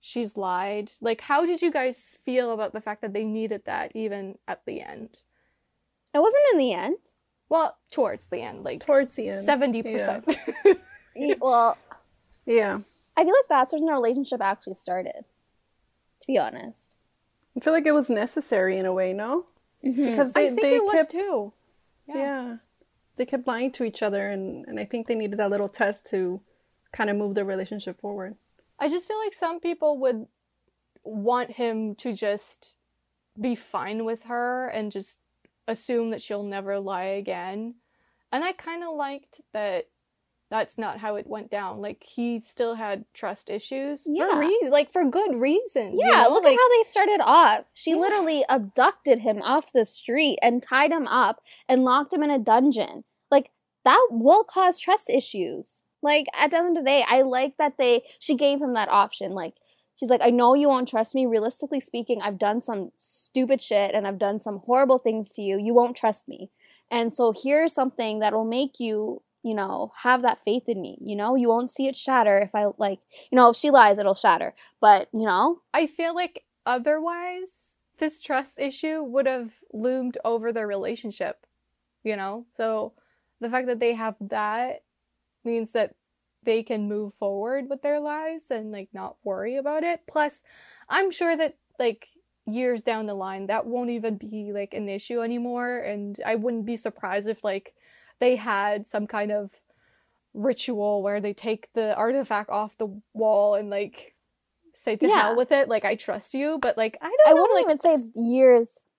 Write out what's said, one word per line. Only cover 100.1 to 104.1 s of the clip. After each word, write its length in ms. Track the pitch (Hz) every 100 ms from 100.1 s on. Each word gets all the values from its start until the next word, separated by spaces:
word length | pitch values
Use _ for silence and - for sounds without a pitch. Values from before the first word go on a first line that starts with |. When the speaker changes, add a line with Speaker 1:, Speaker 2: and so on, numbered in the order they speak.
| _ _
Speaker 1:
ritual 680 | 220 214 233 - 220 208 208
where 180 | 196 202
they 120 | 208
take 400 | 202 226 214 -
the 220 | - 220 208
artifact 540 | 220 262 254 208 208
off 260 | 202 214 -
the 100 | 214 196 _
wall 400 | 214 220 208 208
and, 160 | 202 208
like, 440 | 202 208 - -